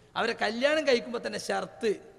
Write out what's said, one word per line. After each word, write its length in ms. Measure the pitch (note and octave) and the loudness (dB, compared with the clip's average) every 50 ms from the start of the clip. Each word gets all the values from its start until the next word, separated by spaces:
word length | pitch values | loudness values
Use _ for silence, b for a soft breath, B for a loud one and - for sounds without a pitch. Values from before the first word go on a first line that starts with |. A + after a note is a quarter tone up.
| b b b | b b b
അവരെ 200 | - G#3 A#3 A3+ - | -2 -2 0 0 0
കല്യാണം 460 | G#3 G#3 A3+ A#3 C4 C#4+ D4+ D#4 D4 C#4 | -2 -2 2 2 2 4 4 2 4 4
കഴിക്കുമ്പോ 320 | B3 A#3+ - B3 A#3 A#3 - | 4 2 2 -2 -6 -6 -6
തന്നെ 120 | A3+ G#3 F#3 | -6 -6 -6
ഷർത്ത് 760 | - - G3 F#3+ F#3+ - - - - G#3+ F#3 - - - - | -4 -4 -2 -2 -4 -6 -6 -2 0 0 0 -2 -6 -14 -20